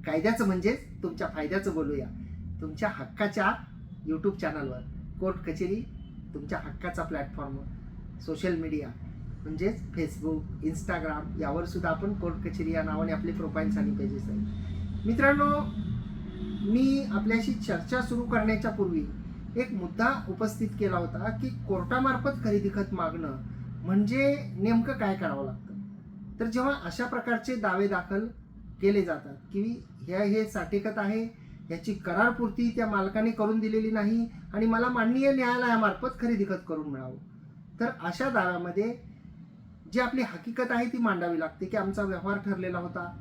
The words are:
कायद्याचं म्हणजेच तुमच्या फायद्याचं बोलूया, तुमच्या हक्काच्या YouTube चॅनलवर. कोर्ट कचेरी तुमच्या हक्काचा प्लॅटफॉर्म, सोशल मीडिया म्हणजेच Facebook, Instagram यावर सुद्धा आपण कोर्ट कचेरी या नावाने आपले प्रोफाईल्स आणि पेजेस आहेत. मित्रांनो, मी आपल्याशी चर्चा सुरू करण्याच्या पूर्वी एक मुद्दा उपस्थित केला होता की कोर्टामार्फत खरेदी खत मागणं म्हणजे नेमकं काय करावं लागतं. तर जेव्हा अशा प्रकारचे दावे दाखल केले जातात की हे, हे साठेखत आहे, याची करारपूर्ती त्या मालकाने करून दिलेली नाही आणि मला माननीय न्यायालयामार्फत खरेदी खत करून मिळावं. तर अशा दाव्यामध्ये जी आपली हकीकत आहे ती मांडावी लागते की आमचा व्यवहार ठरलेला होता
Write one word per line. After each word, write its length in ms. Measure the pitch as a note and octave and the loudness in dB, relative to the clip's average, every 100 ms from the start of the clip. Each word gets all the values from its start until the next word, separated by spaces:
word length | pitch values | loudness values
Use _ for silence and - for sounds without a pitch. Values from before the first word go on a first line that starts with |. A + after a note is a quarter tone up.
| - | 0
कायद्याचं 420 | D#3 F#3+ A3+ G#3 | 2 4 4 4
म्हणजेच 560 | F#3 G3 C4+ - - | 4 2 2 -4 -6
तुमच्या 240 | F3 E3 F3+ | -6 -4 -4
फायद्याचं 460 | D#3 D3+ F#3+ G3 | -2 0 0 0
बोलूया, 320 | D#3+ C#3+ C#3+ B2 - - - - - | -2 0 -2 -4 -8 -10 -10 -8 -8
तुमच्या 280 | D3+ - G#3+ | -8 -2 -2
हक्काच्या 600 | - C3 - G#3 G#3+ G3 - - - - - D3+ | -2 -10 0 0 2 2 0 -6 -14 -14 -10 -4
YouTube 280 | D#3+ G3+ G3 | 0 0 0
चॅनलवर. 440 | D#3+ D3+ C3+ B2+ - - - - | -2 -2 -4 -6 -8 -8 -8 -2
कोर्ट 180 | F#3 F#3 | -2 -2
कचेरी 440 | - D#3 F3+ G3+ - - - - - | -4 -2 0 0 -4 -10 -12 -12 -10
तुमच्या 240 | - - F3 | -10 -6 -6
हक्काचा 460 | - - F3+ F3 | -6 -6 -6 -4
प्लॅटफॉर्म, 540 | D#3+ D3+ C3+ - C#3 C3+ - - - - - - | -4 -2 -4 -6 -6 -6 -8 -10 -10 -12 -12 -12
सोशल 360 | - D3+ F#3 E3 | -6 -2 0 0
मीडिया 320 | D#3+ D3+ B2 A#2 - - - - | 0 -2 -4 -8 -10 -10 -10 -8
म्हणजेच 380 | D#3 D#3 G3 A3+ - F3+ | -8 0 0 0 -6 -2
Facebook, 720 | D#3 - D#3 D#3+ - - D#3 | -2 -2 -2 -2 -4 -4 -2
Instagram 720 | D3+ - F3 D#3+ D3+ D#3+ - | -2 -2 -2 -2 -4 -6 -4
यावर 240 | D#3+ F3 E3+ | -2 -2 -2
सुद्धा 240 | F#3 E3 | -2 0
आपण 240 | D#3+ G3+ | 0 0
कोर्ट 340 | G3+ E3+ D#3+ E3 | 0 -2 -2 -4
कचेरी 240 | - D#3+ | -2 0
या 120 | D#3+ | 0
नावाने 280 | D#3 D3+ E3 | 0 0 0
आपले 200 | D#3 E3+ | 0 0
प्रोफाईल्स 460 | E3 D#3+ D#3+ D#3 - | -2 -2 0 2 2
आणि 140 | - | 2
पेजेस 320 | G#3 G3+ - - | 2 0 -2 -2
आहेत. 120 | G#3 G#3 - - - - - G#3 | -2 -2 -2 -4 -4 -4 -2 2
मित्रांनो, 540 | A3+ C#4 C#4+ C#4+ D4 G#3+ G#3+ - - - - - - G#3 G#3 G3+ | 6 6 8 6 4 0 -2 -2 -2 -4 -6 -8 -6 -6 -2 2
मी 360 | A#3 C4+ C4+ G#3 | 4 6 4 2
आपल्याशी 420 | G#3 G#3 A3+ G#3 | 0 4 4 2
चर्चा 480 | - - E3+ - B3+ | 0 0 -2 0 0
सुरू 220 | A#3+ A#3+ | 0 0
करण्याच्या 480 | - A3 G#3+ G#3+ A3+ | 2 2 4 2 0
पूर्वी 340 | G3+ F#3+ D#3+ D3 - - - - A3+ | 0 2 2 -2 -6 -10 -10 -6 -2
एक 180 | B3 | -2
मुद्दा 520 | G3 F3 F3 A#3 A#3+ G#3 | -2 -4 2 2 2 -4
उपस्थित 380 | F3+ A3 - G#3+ - | -2 -2 0 -4 0
केला 180 | G3+ F3+ | 0 2
होता 400 | E3+ - G#3 A3 | -2 -2 -4 -2
की 60 | C4 | -4
कोर्टामार्फत 960 | - - F#3+ F3+ B3+ C4+ B3 C#4 C4+ | -4 -2 -2 0 2 4 4 0 0
खरेदी 260 | A3 G#3 G3 | 2 4 2
खत 240 | G3+ G3 | 0 -2
मागणं 380 | F#3+ E3 E3 D3+ C3+ - - - - E3+ | 0 -2 -2 -4 -6 -8 -10 -10 -8 2
म्हणजे 680 | G3 G#3 C4 C#4 C#4+ - G3 | 4 6 4 4 4 -2 0
नेमकं 340 | G3+ A#3 A#3 | 4 4 4
काय 220 | A#3+ G3+ G3 | 0 0 2
करावं 300 | E3 C#3 C3 | 0 -2 -4
लागतं. 280 | C3 - - - - - - - - | -6 -10 -10 -10 -12 -14 -14 -14 -4
तर 60 | A3+ | 0
जेव्हा 280 | A3+ C4 C#4 - | 2 2 2 -2
अशा 200 | - B3 | -4 -2
प्रकारचे 500 | B3 A#3 A#3 A#3 B3+ | -2 0 0 0 0
दावे 320 | G#3 F#3 G3+ | 2 4 4
दाखल 400 | F#3+ F3+ G3 A3+ - - - - - | 2 0 -2 -2 -8 -18 -16 -16 4
केले 200 | G3 G3+ | 6 6
जातात 340 | F3 D#3 C#3 C3+ | 4 0 -4 -14
की 480 | - G3 A3 A#3+ - - | -6 -2 0 -2 -8 -14
हे, 240 | C3 F#3 G#3 | -4 2 4
हे 200 | G#3+ G#3+ | 4 2
साठेखत 520 | G3+ E3+ G3+ G#3 G#3+ | -2 0 0 0 0
आहे, 480 | G3 A3 A3+ - - - - | 0 0 -2 -6 -18 -16 -8
याची 220 | E3+ - | -6 -4
करारपूर्ती 800 | G3 F3+ F3+ A#3 A#3 A#3 - A#3+ A#3 | -4 0 4 4 4 -2 2 0 2
त्या 120 | A3 | 2
मालकाने 440 | G3+ F#3+ G#3+ A3+ | 2 2 2 2
करून 280 | A3 G#3 A3 | 4 2 4
दिलेली 320 | G#3+ A3 A3 | 4 2 2
नाही 380 | A3 G#3 A#3 A#3 - - | 2 4 4 0 -4 -6
आणि 120 | G3+ A3+ | 2 4
मला 220 | A3+ A#3+ | 4 4
माननीय 440 | B3 A3+ B3+ C#4 | 4 4 6 6
न्यायालयामार्फत 880 | C4+ B3 B3 B3 A3+ G#3+ F#3 B3+ - | 6 4 2 4 4 4 2 -4 0
खरेदी 240 | A#3 A3+ G3 | 0 2 2
खत 180 | F3+ - | 0 -2
करून 200 | D#3 D3 | -4 -4
मिळावं. 280 | C3+ B2+ C3 - - - - - - | -6 -8 -10 -14 -18 -20 -20 -20 -2
तर 60 | A#3+ - | -2 -2
अशा 260 | E3+ F3+ C4+ | -4 0 2
दाव्यामध्ये 680 | A#3 F3+ F3+ F3 F3 A3 A#3+ - - - - - - - - - | 4 2 2 0 2 0 0 -10 -18 -18 -18 -18 -18 -20 -20 -2
जी 60 | A3+ | 0
आपली 220 | B3 C4 | 2 2
हकीकत 500 | A3+ E3+ - A#3 A#3+ | -2 -4 -8 -2 0
आहे 140 | A#3+ A#3+ | 2 2
ती 120 | A#3+ | 2
मांडावी 420 | A#3 F3+ E3+ E3 | 2 2 2 0
लागते 260 | D#3+ - F#3 | -2 -4 -4
की 120 | A3 | 0
आमचा 260 | G3 G3 | 0 0
व्यवहार 340 | G3 F#3 F#3+ G3+ | -2 -2 -2 -2
ठरलेला 400 | G3 F#3 F#3 F3+ | -2 -2 -2 -2
होता 400 | F3 F3+ F3 - | -4 -6 -8 -10